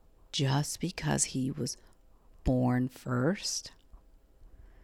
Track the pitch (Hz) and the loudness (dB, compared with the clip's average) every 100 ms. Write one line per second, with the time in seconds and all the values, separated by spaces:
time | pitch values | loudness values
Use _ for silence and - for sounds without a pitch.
0 | - - - - 135 139 147 - 165 - | -20 -20 -8 -2 2 2 0 -2 -6 -4
1 | 156 139 - 131 131 147 151 - - - | 0 2 0 0 -2 -2 -4 -6 -14 -20
2 | - - - - - 127 127 123 127 - | -20 -20 -20 -4 2 4 4 2 0 -4
3 | - 123 135 202 - - - - - - | -4 0 2 0 -2 -6 -8 -18 -20 -20
4 | - - - - - - - - | -20 -20 -20 -20 -20 -20 -20 -20